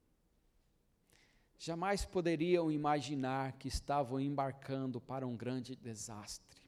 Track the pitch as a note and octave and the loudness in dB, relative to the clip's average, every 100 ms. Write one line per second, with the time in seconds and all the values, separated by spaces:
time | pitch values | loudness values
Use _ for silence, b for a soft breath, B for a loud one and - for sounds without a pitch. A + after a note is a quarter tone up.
0 | _ _ _ _ _ _ _ _ _ _ | _ _ _ _ _ _ _ _ _ _
1 | _ b b b b - - E3 F#3 G3+ | _ b b b b -12 -6 -2 2 0
2 | - F#3+ E3+ E3 E3+ F3 D#3+ D3+ D3 D3+ | 2 2 4 4 6 6 6 2 4 2
3 | B2+ D3 C3 C3+ C3+ B2+ C3+ - - C#3+ | 2 -2 0 0 -2 -4 -4 -4 0 2
4 | C3 C3+ C#3 C#3+ C3+ C3+ - C3+ C3 B2 | 2 0 0 0 -2 -2 -6 -4 -2 -4
5 | - C3 C3 A#2 A#2 C3 A#2+ C3 B2 G#2+ | -4 -4 -4 -4 -4 -4 -6 -10 -10 -8
6 | G#2+ G#2 G2+ - - - | -8 -10 -12 -14 -16 -20